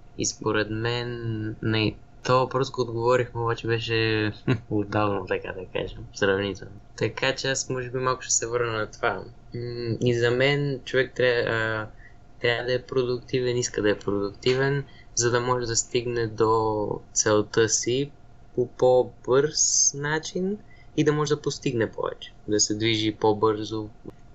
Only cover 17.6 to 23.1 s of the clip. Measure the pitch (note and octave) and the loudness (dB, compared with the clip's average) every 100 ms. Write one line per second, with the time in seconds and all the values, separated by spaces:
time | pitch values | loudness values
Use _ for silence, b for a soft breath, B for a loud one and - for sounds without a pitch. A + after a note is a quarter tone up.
17.6 | A2 - A#2 B2+ C#3+ - - - - - | 2 2 0 -2 -2 -8 -20 -20 -8 -2
18.6 | B2 - B2+ B2+ A#2 - - C3 D3+ - | -2 2 4 6 4 -2 2 4 4 0
19.6 | - - - C#3+ D3 D#3+ - F3+ F#3+ G#3 | 0 4 2 2 -2 -2 -2 -2 -2 -4
20.6 | b b b - D3+ D3 D3 D3 C#3+ - | b b b 0 2 2 2 0 -2 -4
21.6 | C#3+ A#2 G#2+ - G1+ - - - - G#2 | -2 0 -2 -2 -6 -6 -14 -12 -2 0
22.6 | - G#2+ A2+ G#2+ A2 | 0 0 0 2 0